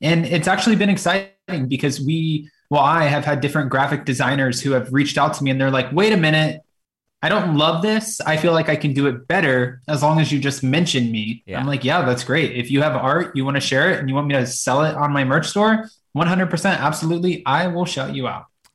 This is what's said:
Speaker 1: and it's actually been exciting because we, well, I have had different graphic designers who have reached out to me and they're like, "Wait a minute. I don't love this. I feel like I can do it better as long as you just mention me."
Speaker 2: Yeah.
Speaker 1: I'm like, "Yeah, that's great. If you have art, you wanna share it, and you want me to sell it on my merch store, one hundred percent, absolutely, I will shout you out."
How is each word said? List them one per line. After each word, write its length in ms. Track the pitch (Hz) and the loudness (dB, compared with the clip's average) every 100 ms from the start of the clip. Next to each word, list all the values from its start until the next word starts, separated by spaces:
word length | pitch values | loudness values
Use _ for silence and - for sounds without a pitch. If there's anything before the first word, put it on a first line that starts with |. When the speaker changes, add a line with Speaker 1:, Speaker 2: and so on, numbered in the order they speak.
Speaker 1:
and 240 | 156 170 165 | 0 0 0
it's 200 | 170 185 | 0 0
actually 300 | 190 233 196 | 2 2 2
been 140 | 202 | 2
exciting 800 | 190 175 190 196 _ - 170 131 | 0 0 -2 -4 _ -8 -6 -4
because 340 | 135 143 135 | -2 -2 -2
we, 480 | 139 160 160 151 - _ - | -2 0 0 -4 -6 _ -2
well, 140 | 147 | 2
I 220 | 139 165 | 4 4
have 200 | 147 143 | 2 0
had 160 | 151 143 | 0 -2
different 300 | 139 151 135 | 0 -2 0
graphic 340 | 135 139 135 | 0 0 -2
designers 560 | - 123 131 139 131 120 | -2 -2 0 0 0 0
who 120 | 139 | 0
have 200 | 131 113 | -2 0
reached 240 | 135 143 147 | 0 0 2
out 160 | 151 | 0
to 80 | 151 | 0
me 80 | 139 | -2
and 80 | 135 | 0
they're 120 | 135 | 2
like, 200 | 131 123 | 0 0
"Wait 200 | 151 214 | 2 2
a 60 | 202 | 4
minute. 420 | 156 156 156 - _ _ _ _ _ - | 2 2 0 -4 _ _ _ _ _ -6
I 80 | 160 | -2
don't 260 | 208 175 147 | 0 0 2
love 240 | 156 165 | 2 0
this. 400 | 214 214 220 - | 0 0 -2 -6
I 160 | - 156 | -2 0
feel 160 | 175 | 2
like 160 | 160 160 | 2 2
I 80 | 151 | 0
can 160 | 147 | 0
do 140 | 135 139 | 0 0
it 200 | 123 - | 0 -2
better 540 | 180 151 127 123 - - | 0 2 2 0 -4 -4
as 140 | 143 | 0
long 180 | 147 160 | 2 4
as 100 | 147 | 2
you 80 | 147 | 0
just 240 | 143 135 | -2 -2
mention 480 | 131 151 165 135 120 | 0 2 2 0 0
me." 320 | 110 107 117 - | -2 -4 -8 -8
Speaker 2:
Yeah. 120 | 92 | -6
Speaker 1:
I'm 80 | 135 | -4
like, 160 | 135 | -2
"Yeah, 200 | 123 175 | 0 0
that's 220 | 135 123 | 0 -2
great. 320 | - 143 151 123 | 0 0 0 -4
If 140 | 120 | -2
you 120 | 139 | 0
have 120 | 151 | 2
art, 400 | 131 - - - | 0 0 0 -2
you 100 | 135 | -4
wanna 160 | 135 139 | -2 -2
share 320 | - 135 170 | 0 2 2
it, 80 | - | 0
and 80 | 135 | -2
you 60 | |
want 120 | 135 147 | -2 0
me 80 | |
to 120 | 139 120 | 0 -2
sell 380 | - - 135 | -4 0 0
it 100 | 156 | 0
on 180 | 143 147 | 0 0
my 120 | 143 | 0
merch 220 | 131 151 156 | 0 0 0
store, 420 | 202 220 220 220 _ _ | 0 2 2 -2 _ _
one 140 | 139 170 | -2 0
hundred 240 | 180 185 | 0 0
percent, 300 | 165 196 170 | -2 -2 0
absolutely, 600 | 147 160 160 170 180 165 131 | -2 -2 -2 0 -2 -2 -2
I 220 | 147 180 | 0 0
will 180 | 170 175 | -2 -4
shout 280 | 139 131 | -4 -6
you 140 | 139 120 | -4 -6
out." 160 | 95 - _ _ | -8 -14 _ _